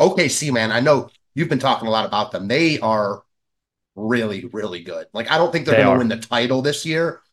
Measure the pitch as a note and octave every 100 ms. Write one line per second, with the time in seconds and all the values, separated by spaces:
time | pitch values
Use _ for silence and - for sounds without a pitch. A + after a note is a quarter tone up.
0 | E3+ F#3+ D3+ - D3+ B2 A2 A2+ C#3 C#3
1 | - _ _ B2+ E3 C3+ C#3 A2+ A2+ A2
2 | G2+ G#2 G#2 F2+ G2 C3+ E3 D3+ A2 A2
3 | G2+ G2+ _ _ _ _ _ _ _ -
4 | G#2+ A#2+ A2 G2 F2 G#2 G#2 F2 E2+ E2
5 | D#2+ G#2+ - D#3+ E3+ E3 D#3 A2+ G#2 G2
6 | A#2 A2+ - A#2+ B2 C3 C3+ C#3+ D#3+ D#3+
7 | E3 - _